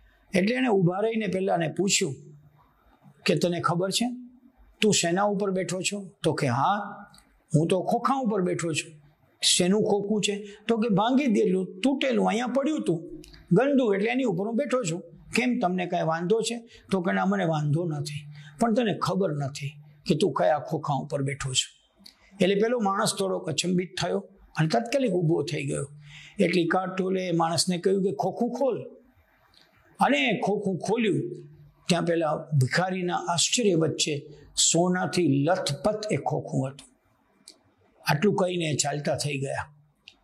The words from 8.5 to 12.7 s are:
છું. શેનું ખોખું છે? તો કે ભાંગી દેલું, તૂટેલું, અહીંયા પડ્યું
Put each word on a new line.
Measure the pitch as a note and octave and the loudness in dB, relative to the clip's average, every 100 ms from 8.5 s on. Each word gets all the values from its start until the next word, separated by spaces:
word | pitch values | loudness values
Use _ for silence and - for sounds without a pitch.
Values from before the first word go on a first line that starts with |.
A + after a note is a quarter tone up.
| E3+ E3 | -2 -2
છું. | D3 - - _ _ _ - | -4 -6 -16 _ _ _ -4
શેનું | - - F3+ G#3+ | 0 2 4 2
ખોખું | G#3+ G3+ G3+ G#3+ | 2 0 0 0
છે? | G3+ G3+ - - - | 0 -4 -8 -12 -2
તો | A#3 | 0
કે | A#3 | 2
ભાંગી | F#3+ A3+ C4+ D4 | 2 4 2 4
દેલું, | G#3+ G3 F#3 F#3 - | 4 4 2 -2 -2
તૂટેલું, | C4+ C#4 C#4 A3 F#3 | -2 0 0 2 2
અહીંયા | G#3 B3 | 0 0
પડ્યું | C4 D4 | -2 0